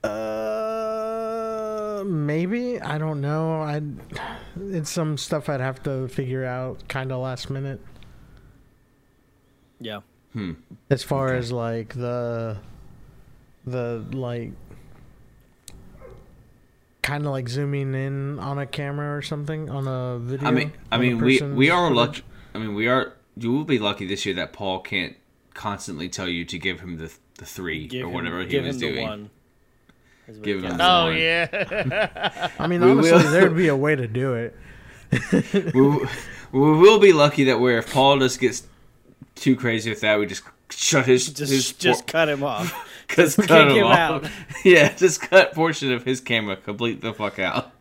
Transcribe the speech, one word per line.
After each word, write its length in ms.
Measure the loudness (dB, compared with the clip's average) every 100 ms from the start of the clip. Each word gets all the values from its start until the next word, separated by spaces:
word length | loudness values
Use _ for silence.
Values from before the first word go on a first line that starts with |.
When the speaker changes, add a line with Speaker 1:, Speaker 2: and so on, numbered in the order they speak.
Speaker 1:
Uh, 2000 | -6 -6 -6 -6 -6 -4 -6 -6 -6 -6 -6 -6 -8 -6 -8 -8 -8 -8 -8 -8 -6
maybe. 720 | -4 -2 -2 -2 -4 -4 -8
I 180 | -6 -6
don't 220 | -4 -4
know. 400 | -4 -4 -2 -4
I, 180 | -4 -6 -8 -12 -14 -12 -12 -14 -16 -14
it's 300 | -8 -6 -6
some 260 | -4 -4 -4
stuff 320 | -4 -4 -4
I'd 120 | -4
have 220 | -4 -6
to 240 | -6 -6 -6
figure 360 | -6 -6 -4
out 420 | -4 -6 -8 -10 -10
kinda 280 | -8 -6 -6
last 320 | -6 -8 -8
minute. 320 | -8 -8 -10 -16 -20 -20 -20 -20 -20 -20 _ _ _ _ _ _ _ _ _ _ _ _ _
Speaker 2:
Yeah. 200 | -14 -14 _ _ _
Speaker 3:
Hmm. 200 | -8 -8 -10 _ -20 _
Speaker 1:
As 120 | -4
far 260 | -2 -2 -2
Speaker 3:
Okay. 80 | -2
Speaker 1:
as, 140 | -4
like, 420 | -6 -4 -6 -8
the, 640 | -8 -6 -6 -6 -6 -6 -8 -14 -20 -20 -20 -20 -20 -20 -20 _ _ -10
the, 380 | -6 -6 -8 -8
like, 400 | -8 -6 -8 -10 -14 -20 -20 -20 -20 -20 -20 -20 _ _ _ -20 -20 -20 -20 -20 -20 -20 -20 _ _ _ _ _ _
kinda, 280 | -8 -6 -6
like, 180 | -6 -6
zooming 460 | -6 -4 -4 -6
in 440 | -6 -6 -6 -8 -8
on 200 | -8 -8
a 80 | -8
camera 500 | -8 -8 -6 -6 -8
or 60 |
something 480 | -8 -8 -8 -8 -8
on 160 | -8 -6
a 300 | -6 -6 -8
video 300 | -8 -6 -2
Speaker 3:
I 20 |
mean, 220 | -2 -2 -8 -6
I 60 | 0
Speaker 1:
on 40 |
a 40 |
Speaker 3:
mean, 140 | 0 2
we, 200 | 2 2
Speaker 1:
person's 180 | 2 2
Speaker 3:
we 140 | 4
are 180 | 4 2
Speaker 1:
footage. 80 | 2
Speaker 3:
lucky. 260 | 0 -2 -18 -20 -16
I 40 | -10
mean, 160 | -6
we 140 | -2 0
are, 260 | 0 0 -10 _ -6
you 160 | -2
will 120 | -2
be 140 | 0 0
lucky 280 | 0 -4 -6
this 200 | -4 -4
year 80 | -4
that 160 | -6
Paul 280 | -6 -4 -4
can't 360 | -4 -4 -4 -10 _ _ _
constantly 540 | -10 -8 -8 -10 -10 -8
tell 200 | -8 -6
you 160 | -6
to 140 | -8 -6
give 220 | -6 -6
him 160 | -10 -12
the, 140 | -12 -16 _ -20
the 60 | -18
three 400 | -10 -8 -8 -10
Speaker 2:
Give 180 | -10 -10
Speaker 3:
or 20 |
Speaker 2:
him, 60 |
Speaker 3:
whatever 260 | -8 -8 -8
he 60 | -4
Speaker 2:
give 180 | -4
Speaker 3:
was 120 | -4 -6
Speaker 2:
him 40 |
the 120 | -6
Speaker 3:
doing. 160 | -6 -8
Speaker 2:
one, 220 | -10 -16 _ _ _ _ _ _ _ _ _ -20
is 80 | -12
what 60 |
Speaker 3:
Give 160 | -6 -4
Speaker 2:
he 60 | -4
Speaker 3:
him 100 | 0
Speaker 2:
does. 20 |
Speaker 3:
the 60 |
Speaker 4:
Oh, 200 | 4 4 2
Speaker 3:
one. 100 | 0
Speaker 4:
yeah. 1300 | 0 0 -2 -4 -6 -4 -2 -2 -4 -4 -6 -4 -8
<laughs> 40 | -4
Speaker 1:
I 80 | -2
mean, 140 | 4
Speaker 3:
We 80 | 6
Speaker 1:
honestly, 220 | 6 8
Speaker 3:
will. 180 | 6 6
Speaker 1:
there'd 260 | 6 4 4
be 120 | 2
a 80 | 2
way 200 | 2 0
to 100 | -2
do 280 | -4 -2
it. 220 | -4 -6 -12 -20 -20 -20 -20 -2
<laughs> 200 | -2 2 0 2
Speaker 3:
We, 80 | -2 2
w-, 340 | 4 4 4 -4 -8 -14 -16 -4
we 80 | 2
will 380 | 4 10 10 10
be 120 | 8
lucky 320 | 8 6 6
that 140 | 4 4
where 180 | 4 2
if 140 | 2
Paul 260 | 4 6 6
just 220 | 2 2
gets 240 | 0 0 -12 _ -20 _ _ _ -20 -2
too 200 | 2 2
crazy 340 | 2 -2 -2
with 100 | -2
that, 160 | 2 2
we 80 | 0
just 160 | -6 -14 _ _
shut 360 | -4 0 2 6
his, 200 | 4 4
Speaker 2:
Just, 180 | -6 -2
Speaker 3:
his 200 | 0 0
Speaker 2:
just 340 | -2 0 0 0
Speaker 3:
por- 60 |
Speaker 2:
cut 160 | 0 2
him 140 | 0
off. 280 | -4 -4 -6 -8 -14 -18
Speaker 3:
<laughs> 0 | -2
Just 280 | 4 6 4
Speaker 2:
Just 100 | 6
Speaker 3:
cut 180 | 8 8
Speaker 2:
kick 100 | 6
Speaker 3:
him 20 |
Speaker 2:
him 80 | 6
Speaker 3:
off. 80 | 6
Speaker 2:
out. 280 | 4 -2 -6 -12 -14
Speaker 3:
<laughs> 180 | 2
Yeah, 300 | 8 8 8
just 260 | 4 2 2
cut 320 | 6 6 6
portion 380 | 2 -2 0 -2
of 120 | -2
his 160 | -2 -4
camera 340 | 0 0 0 -6
complete 440 | -6 -4 -4 -2
the 120 | -8
fuck 280 | -4 -6 -2
out. 320 | -2 -2 -6 _